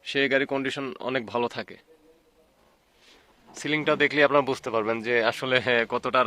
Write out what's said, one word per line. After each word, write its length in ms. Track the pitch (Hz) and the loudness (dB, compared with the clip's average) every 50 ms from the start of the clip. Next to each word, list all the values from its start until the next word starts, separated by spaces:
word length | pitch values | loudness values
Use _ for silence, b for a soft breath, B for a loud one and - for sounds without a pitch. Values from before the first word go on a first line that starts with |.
| _ - | _ -4
সেই 160 | - 139 139 135 | -2 0 0 2
গাড়ির 160 | 131 135 139 135 139 | 2 0 0 0 -4
কন্ডিশন 320 | 135 135 131 - 147 139 131 - - - 120 | -4 -4 -4 -6 -6 -8 -8 -10 -8 -6 -4
অনেক 140 | 131 135 117 107 | -4 -4 -6 -4
ভালো 140 | - 120 120 120 - | -4 -2 -2 -2 -4
থাকে। 200 | - 110 - - - _ _ - _ _ _ _ _ _ _ _ _ _ _ _ _ _ _ _ _ _ _ _ b b b b b b b b _ _ - - - | -8 -12 -12 -16 -20 _ _ -20 _ _ _ _ _ _ _ _ _ _ _ _ _ _ _ _ _ _ _ _ b b b b b b b b _ _ -20 -18 -10
সিলিংটা 360 | - 147 151 156 147 156 151 139 | -6 -4 -4 -2 0 0 2 2
দেখলে 180 | 147 143 139 147 147 | 2 2 4 4 4
আপনারা 180 | 135 139 147 139 123 | 6 6 4 4 2
বুঝতে 180 | 131 - - 127 110 | -4 -4 -4 -2 -2
পারবেন 220 | 113 107 107 113 117 107 | -2 0 0 -2 -2 -2
যে 80 | 117 120 120 113 113 | 0 0 2 2 2
আসলে, 260 | 120 - - 131 127 127 110 | 0 -2 -2 0 0 2 2
হ্যাঁ, 160 | 127 123 117 113 110 | 2 0 0 0 0
কতটা 280 | 123 120 - 131 110 131 127 | -4 -4 -4 0 2 4 6